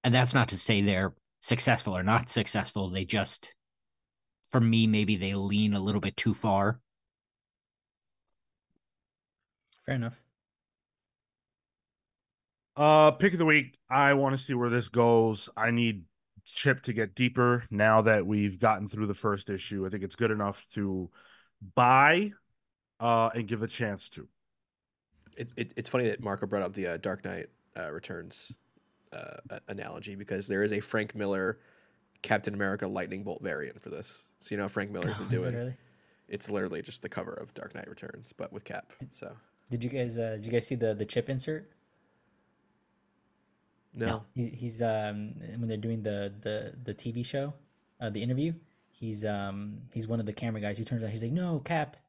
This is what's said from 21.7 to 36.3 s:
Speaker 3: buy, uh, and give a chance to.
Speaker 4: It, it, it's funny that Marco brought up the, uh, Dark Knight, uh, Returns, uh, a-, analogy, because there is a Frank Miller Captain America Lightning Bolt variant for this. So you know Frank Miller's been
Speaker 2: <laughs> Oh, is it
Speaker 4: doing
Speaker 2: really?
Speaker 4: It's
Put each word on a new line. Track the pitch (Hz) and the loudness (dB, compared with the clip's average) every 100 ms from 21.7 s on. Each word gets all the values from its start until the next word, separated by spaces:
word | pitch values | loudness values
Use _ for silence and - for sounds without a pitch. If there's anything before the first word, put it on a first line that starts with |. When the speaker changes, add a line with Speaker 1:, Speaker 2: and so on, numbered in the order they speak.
Speaker 3:
buy, | 131 123 131 143 175 208 - _ _ _ _ _ _ | 4 6 8 8 6 0 -6 _ _ _ _ _ _
uh, | 117 117 113 | 2 4 4
and | 117 104 | 0 -4
give | 113 | -4
a | 110 | -4
chance | - 113 98 - | -4 -4 -4 -10
to. | - - _ _ _ _ _ _ _ _ _ _ | -16 -20 _ _ _ _ _ _ _ _ _ _
Speaker 4:
It, | - 117 - | -14 -12 -8
it, | 117 | -8
it's | - 117 | -8 -4
funny | 127 | 0
that | 117 104 | 0 -2
Marco | 107 98 | -4 -4
brought | 101 101 | -2 -2
up | 92 | -4
the, | 101 90 | -4 -4
uh, | 82 | -4
Dark | 101 90 | -6 -6
Knight, | 92 90 - _ _ | -8 -8 -10 _ _
uh, | - 80 | -12 -10
Returns, | 76 - - 85 - - - _ _ _ _ _ | -10 -10 -14 -12 -16 -18 -20 _ _ _ _ _
uh, | - - - - | -16 -14 -16 -16
a-, | - - | -16 -12
analogy, | 101 101 - - | -12 -10 -12 -14
because | 98 101 95 98 | -14 -8 -6 -2
there | 98 | 0
is | 104 | 0
a | 104 | 0
Frank | - 110 107 | -2 -4 -4
Miller | 107 101 95 92 - _ _ _ _ _ _ | -4 -2 0 -2 -4 _ _ _ _ _ _
Captain | - 107 107 | 0 0 0
America | 101 98 101 95 | -2 -2 -2 -4
Lightning | 98 90 95 | -4 -6 -8
Bolt | 101 - | -10 -8
variant | 95 73 71 - | -6 -6 -8 -12
for | - | -12
this. | 73 - - _ _ | -12 -12 -18 _ _
So | - | -8
you | 104 | -6
know | 98 | -4
Frank | - 101 | -4 -4
Miller's | 98 95 101 | -4 -4 -6
been | |
Speaker 2:
<laughs> | |
Oh, | |
is | 98 | -4
it | |
Speaker 4:
doing | 117 113 | -2 -2
Speaker 2:
really? | 120 127 127 _ _ _ _ | -4 -8 -10 _ _ _ _
Speaker 4:
It's | _ | _